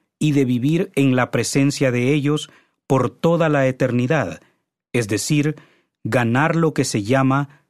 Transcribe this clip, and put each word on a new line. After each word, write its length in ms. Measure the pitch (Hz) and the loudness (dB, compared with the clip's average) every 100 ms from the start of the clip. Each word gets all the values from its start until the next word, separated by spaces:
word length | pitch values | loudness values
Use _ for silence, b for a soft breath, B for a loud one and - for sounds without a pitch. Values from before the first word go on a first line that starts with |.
| B - | B -4
y 140 | 151 | 0
de 140 | 143 127 | 2 2
vivir 440 | 123 135 170 196 | 0 0 0 -2
en 220 | - 135 127 | 0 2 2
la 140 | 120 | 0
presencia 600 | 120 113 143 139 - 135 | -2 -2 0 0 0 0
de 240 | 123 127 | 0 0
ellos 340 | 151 143 151 - b b b - | 0 0 -2 -6 b b b -2
por 240 | 131 123 | 0 0
toda 400 | - 170 170 160 | -2 0 2 2
la 160 | 147 131 | 2 0
eternidad, 760 | 127 131 120 123 156 92 85 _ b _ _ _ | 0 -2 0 0 -2 -4 -8 _ b _ _ _
es 160 | 120 104 | -4 -2
decir, 480 | 104 - 147 147 147 B B B _ | -4 -2 0 0 -4 B B B _
ganar 520 | 113 123 117 123 160 160 | -4 -2 0 0 0 0
lo 160 | 160 | 0
que 120 | - | 0
se 180 | 127 113 | -2 -2
llama 640 | 101 135 131 139 143 - _ | 0 0 2 0 -2 -10 _